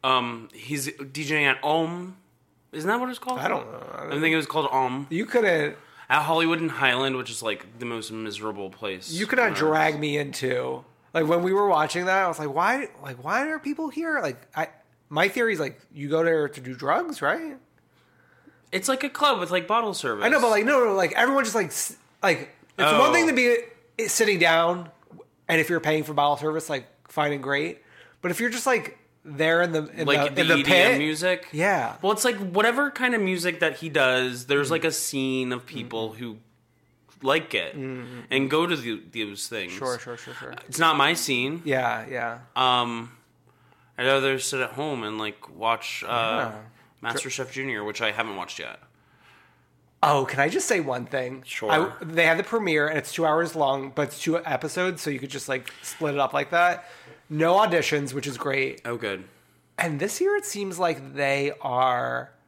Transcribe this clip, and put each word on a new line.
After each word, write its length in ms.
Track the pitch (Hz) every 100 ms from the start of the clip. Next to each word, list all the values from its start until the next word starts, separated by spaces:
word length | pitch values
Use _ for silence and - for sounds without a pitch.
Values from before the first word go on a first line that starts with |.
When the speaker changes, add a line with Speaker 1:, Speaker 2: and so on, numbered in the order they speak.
Speaker 1:
Um, 460 | 135 131 120 117 113
he's 360 | 113 113 147 139 - 139
D 120 | 135
J-ing 200 | 143 151
at 180 | 143 131
Om. 540 | 147 160 165 175 180 185 _ _ _ _ _
Isn't 160 | - 165
that 120 | 226
what 100 | 254
it's 80 | 247
called? 200 | - 254
Speaker 2:
I 80 | -
don't 220 | - 117
know. 460 | 117 - - 151 143
Speaker 1:
I 40 |
think 120 | 160
it 40 | 160
was 100 | 151
called 220 | 156 139
Om. 380 | 131 131 127 139
Speaker 2:
You 160 | 165 220
couldn't 500 | 247 208 165 147 143 - - -
Speaker 1:
At 140 | 139
Hollywood 380 | 147 165 165 165
and 100 | 160
Highland, 440 | 135 135 123 135 131
which 140 | 120
is, 120 | 110
like, 360 | 113 104 95 113
the 80 | 120
most 240 | 117 110
miserable 580 | 110 110 101 107 101 95
place 400 | 92 104 92 95
Speaker 2:
You 140 | 165 214
could 120 | 254
not 80 | 226
Speaker 1:
on 60 |
earth. 60 | 156
Speaker 2:
drag 420 | 156 156 156 151
me 160 | 151 147
into, 680 | 143 131 131 127 127 131 - _ _
like, 120 | 160 156
when 160 | 175
we 80 | 180
were 160 | 190 202
watching 380 | 165 151 175 180
that, 180 | 190
I 40 | 185
was 100 | 151
like, 140 | 151
"Why, 360 | 139 190 262 262 -
like, 200 | 139 123
why 240 | 135 220 294
are 100 | 311
people 300 | 285 294 320
here?" 280 | 302 330 302
Like, 160 | 165 123 - -
I, 120 | 165 - _ _ _
my 200 | 147 196
theory 240 | 202 233
is, 80 | 185
like, 200 | 143 - _
you 160 | 143 143
go 160 | 160
there 240 | 165 165 147
to 120 | 139
do 140 | 127
drugs, 480 | 123 135 175 359 294
right? 360 | 139 214 320 269 _ _ _ _ _ _ _ _ - _ _
Speaker 1:
It's 160 | 185 190
like 160 | 262
a 60 | 277
club 280 | - 294 233
with, 120 | 175
like, 140 | 180 170
bottle 260 | 220 226
service. 300 | 185 135 107
Speaker 2:
I 40 | 214
know, 100 | 294
but, 100 | 233
like, 140 | 208
no, 200 | 220 285
no, 100 | 233
like, 180 | 196 175
everyone 320 | - 254 277
just, 100 | 233 220
like, 120 | 175
s-, 280 | - - - _ _
like, 340 | 196 147 139 - _ -
it's 120 | 147
Speaker 1:
Oh. 80 | 151
Speaker 2:
one 120 | 135
thing 140 | 349 233
to 40 |
be 240 | 254 247 233 - - _ -
i-, 60 | 220
sitting 320 | - 214 190
down, 500 | 170 165 170 180 175 - _ - - _ -
and 120 | 165
if 80 | 160
you're 100 | 170
paying 220 | 156 156
for 80 | 147
bottle 240 | 147 143 143
service, 320 | 151 156 156
like, 160 | 139 120 _ _
fine 240 | - 147
and 100 | 143
great. 400 | 135 139 160 - _ - - _
But 100 | 180
if 80 | 170
you're 100 | 233
just, 160 | 233 262
like, 300 | 240 - - _ _
there 380 | - 139 160 165
in 120 | 175
the, 120 | 160 151
in 180 | - 147
Speaker 1:
Like 280 | 143 143
Speaker 2:
the, 60 | 135
in 80 | -
Speaker 1:
the 60 |
Speaker 2:
the 60 | 160
Speaker 1:
E 20 |
D 100 | 139
M 160 | 180 196
Speaker 2:
pit. 60 | 254
Speaker 1:
music? 500 | 151 156 180 180 -
Speaker 2:
Yeah. 440 | 151 185 185 117 -
Speaker 1:
Well, 120 | 196
it's, 120 | 208
like, 120 | 247 214
whatever 540 | 196 180 220 240 285
kind 240 | 277 247
of 60 | 233
music 400 | 190 180 175 165
that 160 | 160 147
he 120 | 165
does, 560 | 151 131 127 127 123 123
there's, 220 | 143 139
Speaker 2:
Mm-hmm. 40 |
Speaker 1:
like, 120 | 165
a 80 | 160
scene 600 | 151 - 139 131 131 127
of 140 | 123 123
people 440 | 147 117 113 110
Speaker 2:
Mm-hmm. 80 | 107
Speaker 1:
who 200 | 120 110 _ _ _ _ _ _ _ _
like 300 | 135 156 156
it 220 | 107 85 -
Speaker 2:
Mm-hmm. 440 | 131 127 123 123 -
Speaker 1:
and 180 | 135 135
go 180 | 151 175
to 100 | 160
the, 260 | 120 107 -
those 340 | 117 104 101 -
things. 240 | 110 90
Speaker 2:
Sure, 260 | 92 131 120
sure, 180 | 123 120
sure, 160 | -
sure. 200 | 120 127 - -
Speaker 1:
It's 100 | 139
not 180 | 165 147
my 160 | 139
scene. 480 | 165 - 127 131 165 160
Speaker 2:
Yeah, 400 | 131 123 113 117
yeah. 300 | 127 117 117 127 -
Speaker 1:
Um, 560 | 131 123 120 117 117 - _ _ _ _ _ _ _ -
I'd 80 | 123
rather 320 | 135 135 135
sit 220 | 131 135
at 100 | 120
home 320 | 123 151 135
and, 160 | 107 110
like, 320 | 107 104 -
watch, 480 | 87 113 117 - -
uh, 20 | -
Speaker 2:
Yeah. 440 | 120 113 110 117 107 110 _ _ _
Speaker 1:
Master 260 | 117 127 135
Chef 240 | 123 123
Junior, 320 | 135 135 110
which 160 | 104 104
I 120 | 110
haven't 240 | 104 110 98
watched 220 | 87 -
yet. 200 | 67 - _ _ _ _ _ - _ _ _ _ _ _
Speaker 2:
Oh, 220 | 156 143
can 160 | 131 131
I 80 | 147
just 180 | 240 -
say 140 | 202
one 240 | 143 123
thing? 380 | 117 135 127 131 -
Speaker 1:
Sure. 240 | - 110
Speaker 2:
I, 220 | 156 151 120
they 200 | 160 165
had 140 | 160 165
the 40 |
premiere, 460 | 196 226 196 151 147
and 80 | 156
it's 160 | 139
two 140 | - 160
hours 280 | 156 170
long, 360 | 156 139 139 135
but 140 | 131 147
it's 100 | -
two 180 | - 165 165
episodes, 560 | 131 156 180 180 175
so 80 | 156
you 80 | 135
could 120 | 135
just, 160 | 143 -
like, 240 | 131 117 -
split 320 | - - 156
it 60 | 143
up 120 | 135
like 180 | 147 143
that. 360 | 170 175 175 - - - - _
No 220 | 151 165
auditions, 580 | 190 208 170 151 151 139
which 140 | 135 143
is 100 | 120
great. 440 | 147 135 135 135
Speaker 1:
Oh, 120 | - 120
good. 280 | 107 95 95 _ _ _ _ -
Speaker 2:
And 220 | 170 147
this 200 | 190 -
year, 140 | 381 415
it 80 |
seems 340 | 392 202 196 170
like 360 | 180 139 135
they 380 | 139 139 139 143 -
are 720 | 135 123 131 123 123 123 131 _